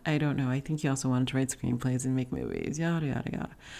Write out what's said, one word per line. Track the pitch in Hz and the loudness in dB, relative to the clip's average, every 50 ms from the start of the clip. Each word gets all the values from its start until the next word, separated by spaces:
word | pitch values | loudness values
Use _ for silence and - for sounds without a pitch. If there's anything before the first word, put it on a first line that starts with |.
| - | 0
I | 170 151 147 | 0 2 2
don't | 151 147 135 | 2 2 2
know. | 139 135 127 | 2 2 2
I | 127 139 | 0 0
think | 139 - 156 151 | -2 -2 -2 0
he | - 143 | 0 0
also | 135 135 - 131 | 0 2 2 2
wanted | 127 127 131 127 | 4 4 2 2
to | - | 2
write | 131 135 123 | 2 0 0
screenplays | - - - - 123 123 127 127 127 127 131 | -2 -2 -2 0 0 0 2 2 0 2 2
and | 131 131 | 0 0
make | 131 127 127 | 0 0 -2
movies, | - 65 62 55 50 50 50 - 143 151 | -4 -4 -4 -2 -4 -2 -2 -4 -2 -2
yada, | 165 170 170 165 156 | 0 0 0 0 0
yada, | 135 - - - - | 0 -2 -2 -2 -4
yada. | - - - - - - - - - - | -4 -4 -4 -6 -10 -14 -18 -16 -16 -14